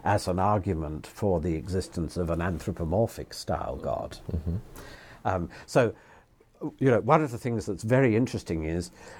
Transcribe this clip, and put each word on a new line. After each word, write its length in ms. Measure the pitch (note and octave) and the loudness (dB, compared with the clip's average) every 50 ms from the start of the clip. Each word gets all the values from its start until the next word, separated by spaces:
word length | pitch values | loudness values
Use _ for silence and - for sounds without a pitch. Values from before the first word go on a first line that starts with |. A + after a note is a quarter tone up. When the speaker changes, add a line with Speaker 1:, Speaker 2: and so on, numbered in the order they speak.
| - | 0
Speaker 1:
as 240 | F#2 G2+ G#2 - - | 2 2 2 2 0
an 100 | F2+ F2+ | 0 2
argument 680 | F#2 G2+ G#2 G#2+ F2 G2 F#2 D#2+ D#2+ D2 D#2 D2+ - | 2 2 2 2 0 0 -2 -2 -2 -4 -6 -8 -10
for 340 | - - - - G2+ F#2 E2 | -12 -8 -2 0 2 2 2
the 140 | D2+ F2+ D#2+ | 2 0 -2
existence 600 | D#2+ - - F2+ F#2+ F2+ - - F2+ E2 - - | -2 -2 -2 -2 -4 -4 -4 -4 -4 -4 -4 -2
of 140 | F2+ F2+ E2 | -2 -2 0
an 100 | E2 E2 | 0 0
anthropomorphic 920 | E2 F#2 F2 D2+ - - F2+ - F2 D#2+ D#2+ G2+ A#2 A2 - - C#2 - - | 0 -2 -2 -4 -4 -6 -6 -4 -2 0 2 2 2 0 -2 -6 -12 -12 -12
style 420 | - - - F#2 - - - C2+ | -10 -6 -4 -4 -2 -2 -4 -8
God. 400 | C#2+ - - - - - - - - - - F2 | -6 -4 -4 -4 -4 -4 -8 -12 -12 -8 -6 -6
Speaker 2:
Mm-hmm. 240 | D#2+ D2+ E2+ E2 G#2 - - - - - - - - - - - - - | -4 -2 -2 -4 -4 -6 -10 -16 -18 -18 -18 -18 -20 -20 -20 -16 -8 -4
Speaker 1:
Um, 260 | G#2+ F#2+ F#2 F2 - - - - | -2 -2 -2 -2 -4 -8 -12 -8
so, 260 | - - D3+ B2+ G#2+ F#2+ - - - - - - _ _ _ _ _ _ - - D3+ - - | 0 4 4 4 4 2 -4 -14 -20 -20 -20 -20 _ _ _ _ _ _ -10 -10 -10 -4 2
you 120 | C3 C3+ | 4 4
know, 100 | A#2+ G#2 | 4 4
one 220 | F#2 A2+ D3+ D#3+ D#3 | 6 6 6 6 4
of 100 | C#3 A#2 | 2 -2
the 60 | A2+ | -4
things 280 | - C3 A#2 A2 F#2 | -4 -2 -2 -2 -2
that's 160 | - G2+ E2+ - | -4 -4 -4 0
very 340 | G#2+ B2 C3 C3+ B2 G#2+ | 2 4 6 6 6 6
interesting 480 | A2 C3 A#2+ - G#2 - - F2 D#2+ D#2 | 4 4 2 0 -4 -4 -2 -2 -2 -2
is 260 | D#2 E2 F2 F2 - - - - - - - | 0 0 -2 -2 -4 -8 -18 -20 -20 -18 -18